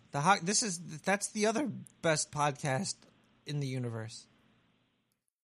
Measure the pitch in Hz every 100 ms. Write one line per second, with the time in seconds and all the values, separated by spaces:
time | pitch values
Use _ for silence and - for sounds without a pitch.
0 | _ 139 156 196 170 220 226 170 156 156
1 | - 196 - 214 208 226 285 127 - -
2 | 170 151 - 147 147 135 147 131 196 -
3 | - _ _ _ - 147 139 131 123 113
4 | 110 - - _ _ _ _ _ _ _
5 | _ _ _ _